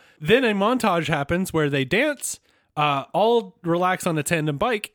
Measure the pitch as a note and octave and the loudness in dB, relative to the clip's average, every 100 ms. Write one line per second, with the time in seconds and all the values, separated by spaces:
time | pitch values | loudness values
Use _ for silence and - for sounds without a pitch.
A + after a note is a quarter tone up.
0 | _ - D#3 B3 A#3 G3+ G#3 B3+ A3 F3 | _ -6 2 4 4 2 2 2 2 0
1 | D3+ D3+ C#3+ F3 F#3 D#3+ D3 C#3 C3 G3 | 0 -2 0 -2 -2 0 0 0 0 0
2 | D4+ C#4+ - - _ _ _ - D3 C#3 | 0 -2 -8 -12 _ _ _ -2 -2 -2
3 | - E3 A3 A#3 F#3+ - E3 F3 F3+ F#3 | -2 0 2 2 -2 -8 -2 0 0 0
4 | F3+ D#3 - E3 D3+ C#3+ A#3+ G#3+ - | -2 -2 -2 -2 0 -2 -2 -2 -6